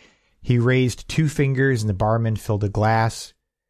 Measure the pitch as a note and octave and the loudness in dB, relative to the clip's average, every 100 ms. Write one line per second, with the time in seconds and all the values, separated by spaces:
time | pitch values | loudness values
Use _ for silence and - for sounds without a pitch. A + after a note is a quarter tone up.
0 | _ _ _ _ - A#2+ A#2+ B2+ B2+ - | _ _ _ _ 0 2 4 2 0 -2
1 | - - D#3 - C#3 C3 C3+ B2 G#2+ F#2+ | -6 -2 -2 0 0 2 2 2 -2 -2
2 | G#2+ A2+ A2+ A2 - G#2 G#2 G#2 G#2+ A2+ | 0 0 0 -2 -2 -2 -2 0 2 2
3 | A2+ - - _ _ _ _ | 0 -4 -16 _ _ _ _